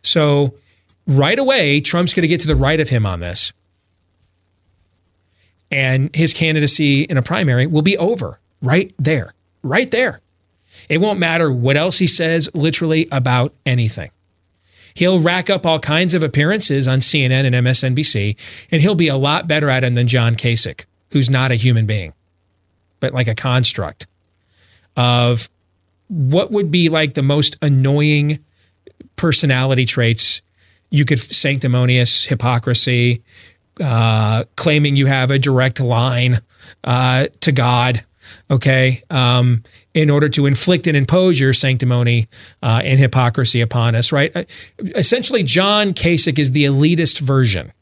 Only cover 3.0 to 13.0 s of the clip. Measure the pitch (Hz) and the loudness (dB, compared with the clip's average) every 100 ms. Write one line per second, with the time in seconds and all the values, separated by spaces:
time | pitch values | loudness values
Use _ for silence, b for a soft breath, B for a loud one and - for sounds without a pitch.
3 | 104 87 87 90 - _ _ _ _ _ | -2 -4 -6 -6 -6 _ _ _ _ _
4 | _ _ _ _ _ _ _ _ _ _ | _ _ _ _ _ _ _ _ _ _
5 | _ _ _ _ _ _ _ 139 131 131 | _ _ _ _ _ _ _ -4 0 0
6 | 135 151 165 - 160 156 147 - 147 139 | -2 0 -2 0 0 0 0 0 0 0
7 | 143 139 120 190 160 123 143 156 160 190 | 0 -2 -2 -2 0 0 0 0 0 0
8 | 175 233 90 - _ _ 131 160 190 - | -2 -2 -6 -12 _ _ -2 0 -2 -4
9 | 139 151 - _ _ _ 131 180 262 226 | -2 -2 -6 _ _ _ -2 -2 0 -2
10 | 254 - _ _ _ _ B B B 156 | -2 -6 _ _ _ _ B B B -2
11 | 208 196 165 165 160 123 123 139 175 - | 0 0 -2 0 0 0 0 0 0 0
12 | 180 - 165 165 143 165 156 - 165 160 | 0 0 0 -2 -4 -2 -2 -2 -2 -2